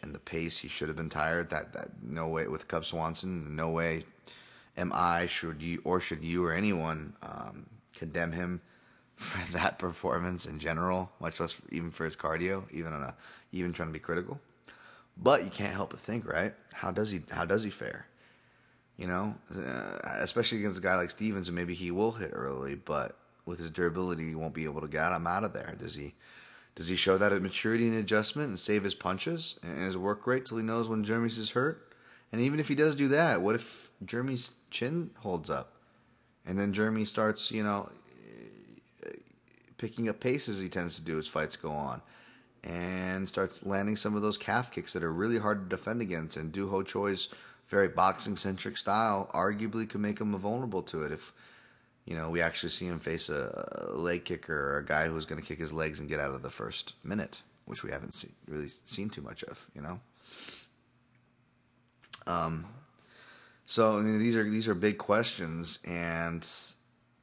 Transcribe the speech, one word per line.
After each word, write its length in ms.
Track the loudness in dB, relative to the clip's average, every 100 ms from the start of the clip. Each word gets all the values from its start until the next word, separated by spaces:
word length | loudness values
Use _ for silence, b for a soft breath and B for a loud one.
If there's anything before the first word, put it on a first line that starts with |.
and 100 | -8
the 60 | -12
pace, 400 | -6 -4 -2 -2
he 80 | -4
should 220 | -4 -2
have 80 | -2
been 120 | -2
tired. 400 | 0 2 2 0
That, 220 | -2 -4
that 300 | -8 -10 -10
no 240 | -8 -4 -2
way 200 | 0 -2
with 200 | -4 -2
Cub 180 | -2 -2
Swanson, 680 | -2 -2 -2 -4 -4 -4 -2
no 140 | 0
way 360 | 2 2 0 -4 -16 B B B B B -4
am 160 | 0
I, 340 | 4 4 4 2
should 340 | 0 -2 -4
you, 200 | -4 -2 2
or 160 | 2
should 220 | 2 -4
you 220 | 0 2 2
or 80 |
anyone, 640 | 4 2 2 0 -2 -6 -12
um, 440 | -12 -10 -10 -12 -18 -20 _ -10
condemn 380 | -4 -2 -2
him 260 | -2 -2 -4 b b b
<laughs> 280 | b b -12
for 380 | -6 -6 -4
that 260 | 0 0 0
performance 640 | -4 -2 0 0 0 -2 -4
in 140 | -4
general, 500 | -2 0 2 2 -2 -4
much 180 | -6 -2
less 200 | -2 -4 -6
even 180 | -4 -4
for 140 | -4
his 140 | -4 -2
cardio, 520 | -2 0 0 -2 -4
even 200 | -6 -6
on 100 | -6
a, 140 | -8 -10 B B B
even 180 | -4 -2
trying 160 | -2 -4
to 60 |
be 60 | -4
critical. 420 | -2 -2 -2 -8 -12 _ B B B B B 0
But 280 | 6 6 4
you 40 |
can't 220 | -4 -4
help 200 | -2 -4
but 100 | -6
think, 260 | -6 -6 -2
right? 260 | 0 0 -4 -14
How 180 | -6 -2
does 180 | 0 0
he, 120 | 0 -4
how 140 | -2 2
does 180 | 2
he 60 | 2
fare? 380 | -4 -8 -8 -12 b b b b b b b b -8
You 100 | -2
know, 280 | 0 -2 -4 -10 -6
uh, 440 | -4 -4 -4 -6
especially 540 | -4 0 2 2 2 2
against 220 | 2 2
a 20 |
guy 160 | 4 4
like 120 | 4
Stephens, 380 | 0 0 0 -2
who 60 |
maybe 200 | -2 -2
he 160 | -2 -2
will 220 | 2 2
hit 200 | 2 -4
early, 420 | -4 -4 -2 -4 -6
but 420 | -2 0 0 -6 -20 _ -10
with 140 | -6
his 120 | -6
durability, 560 | 2 2 4 0 0 -2
he 80 | -4
won't 180 | -4
be 120 | -2 -4
able 160 | -4
to 80 | -2
get 240 | 0 2
him 120 | 2 2
out 200 | 2 0
of 80 |
there. 200 | -4 -8 -8
Does 160 | -8 -6
he, 200 | -8 -12 B B B B B -6
does 140 | 0
he 80 | 4
show 200 | 8 8
that 240 | 8 6
maturity 460 | 4 0 2 6 6
and 80 | 4
adjustment 540 | 4 4 4 2 -2
and 100 | -2
save 240 | 2 4
his 100 | 2
punches 640 | 0 0 0 0 -2 -2 -4
and 200 | -6 -2
his 120 | -2 0
work 320 | 0 0 2
rate 180 | 0 0
till 120 | -2
he 60 |
knows 260 | 0 0 0
when 160 | 0 2
Jeremy's 320 | 2 2 0
is 140 | 0
hurt? 420 | 2 2 0 -10 B B B B
And 80 | 2
even 180 | 2 2
if 80 | 2
he 80 | 4
does 180 | 6
do 140 | 6 4
that, 340 | 6 6 6
what 140 | 4 2
if 340 | 0 -12 -16 -14
Jeremy's 500 | -6 -2 -2 -2 -4 -10 _
chin 420 | -4 0 0 -4 -6
holds 300 | -2 -2 0
up? 220 | -4 -4 -14 b b b b b b -4
And 140 | 0
then 140 | 2
Jeremy 320 | 4 2 2 0
starts, 480 | 2 2 2 0
you 100 | 0
know, 260 | 0 0 -2 -12 -20 -20 -20 -18 -18 -18 -20 -20 -20 _ -14 -14 -18 -20 _ -20 -20 -8
picking 320 | -6 -2 -2
up 100 | 0
pace 300 | 0 0 0
as 100 | -2
he 80 | -2
tends 280 | -2 -2 -4
to 60 |
do 160 | -2 -2
as 100 | -2
fights 280 | 0 0 -2
go 160 | -4
on, 300 | -2 -4 -6 -10 B B B B _
and 640 | -8 -4 -2 -2 -2 -2 -2
starts 360 | 0 0 -2
landing 320 | 0 2 2 2
some 200 | 2 2
of 60 |
those 160 | 2 0
calf 340 | 2 0 0
kicks 220 | -4 -4
that 100 | -2
are 80 | 0
really 260 | 2 2 2
hard 320 | 2 0 -2
to 60 | -4
defend 260 | -2 -2
against. 360 | -2 -2 -4 -4
And 140 | -4
Doo 180 | -4 0
Ho 120 | 0
Choi's 460 | 0 0 0 0 -4 B B B _
very 200 | 6 6
boxing-centric 880 | 8 6 4 0 0 0 -2 -4 -2
style 520 | 2 4 4 2 0
arguably 560 | 2 2 2 -2 -2 -4
could 120 | 0
make 180 | 0 0
him 160 | 0 0
vulnerable 440 | 0 -2 0 -2
to 200 | -2 -4
it 80 | -4
if, 220 | -4 -10 -18 B B B B B _ -8
you 100 | -4
know, 140 | 0
we 120 | 2
actually 280 | 2 2 0
see 160 | 0 -2
him 140 | -4
face 300 | -2 0 0
a, 600 | 0 -2 -4 -6 -6 -4
a 80 | -2
leg 260 | 0 0
kicker 300 | -2 -6 -2 -2
or 220 | 0 0
a 80 | 2
guy 220 | 2 4
who's 180 | 0 -4
gonna 160 | -6
kick 180 | -6 -6
his 140 | -4
legs 260 | -2 -2 -2
and 100 | -4
get 100 | -2
out 120 | -2
of 100 | -4
the 80 | -8
first 440 | -8 -6 -6 -8 -10
minute, 380 | -6 -4 -4 -8 -16 _ -12
which 180 | -10
we 80 | -6
haven't 220 | -8 -6
se-, 160 | -6 -6 -10 -10
really 220 | -8 -6
seen 400 | -10 -4 -2 -2
too 120 | -6
much 220 | -10 -10
of, 240 | -12 -12 -16 -12
you 60 |
know? 180 | -10 -10 -12 B B B B B B _ _ _ _ _ _ _ _ _ _ _ _ _ -12 -8 -2
Um, 380 | 0 2 -2 -6 -14 -20 _ B B B B B B -2
so, 300 | 6 6 6
I 20 |
mean, 180 | 4 4
these 160 | 4 4
are, 140 | 4
these 180 | 2 2
are 80 | 4
big 220 | 4 2
questions, 800 | 4 4 4 0 -4 -4 -4 -6 -4
and 640 | -4 -2 -2 -2 -4 -6 -8 -12 -16 _ _ _ _